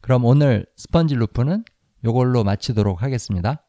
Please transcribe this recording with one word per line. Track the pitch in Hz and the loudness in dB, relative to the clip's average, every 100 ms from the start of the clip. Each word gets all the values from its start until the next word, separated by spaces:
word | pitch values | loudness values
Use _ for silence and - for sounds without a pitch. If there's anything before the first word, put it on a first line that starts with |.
그럼 | - 127 120 | 0 0 4
오늘 | 139 143 113 - _ | 4 4 2 -2 _
스펀지 | - 170 160 131 | -2 0 2 0
루프는 | 113 - 131 196 226 _ _ _ 117 | -2 0 -2 -2 -6 _ _ _ -2
요걸로 | 117 127 123 | 0 2 0
마치도록 | 101 101 - 110 104 87 | 0 -2 -2 -2 -2 -2
하겠습니다. | 131 127 - 95 98 147 | -4 -6 -4 -4 -4 -6